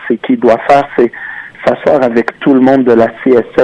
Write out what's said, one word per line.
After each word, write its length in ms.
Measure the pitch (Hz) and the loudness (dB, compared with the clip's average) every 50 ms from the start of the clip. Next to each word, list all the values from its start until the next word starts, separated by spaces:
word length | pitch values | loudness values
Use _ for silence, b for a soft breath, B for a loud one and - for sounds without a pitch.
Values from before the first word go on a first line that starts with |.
| - - | -6 -6
c'est 80 | 120 110 | -6 -6
qui, 180 | - - 131 | -2 -4 -4
doit 240 | 120 120 117 110 117 - - | 0 2 2 2 2 2 2
faire, 200 | 143 139 135 - - - | 2 2 2 -2 -2 -2
c'est 120 | 120 113 B B B B B B B B B - - | -2 -2 B B B B B B B B B -6 -4
s'asseoir 380 | - 123 - - - 156 143 131 | -4 -4 -2 -2 0 0 0 0
avec 340 | 120 113 117 113 - - - | 0 0 -2 -2 -4 -6 -4
tout 120 | - 151 139 | -2 0 2
le 60 | 131 | 2
monde 240 | 127 131 135 135 127 | 4 4 2 2 2
de 80 | 123 | 2
la 160 | 117 113 113 117 - - - | 2 2 2 0 -2 -4 -2
C 80 | 135 | 2
S 140 | 127 120 113 - - - | 2 2 0 0 0 2